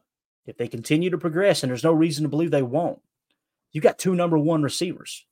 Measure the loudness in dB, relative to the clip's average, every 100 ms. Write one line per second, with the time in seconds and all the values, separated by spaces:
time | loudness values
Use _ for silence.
0 | _ _ _ _ -20 -10 -8 -8 -2 0
1 | 0 -2 -4 2 2 2 -2 0 2 4
2 | 2 0 -2 0 0 0 0 -2 -2 -6
3 | _ _ _ _ _ _ _ 2 2 2
4 | 0 0 2 2 2 0 0 -2 -6 -6
5 | -14 -18 -18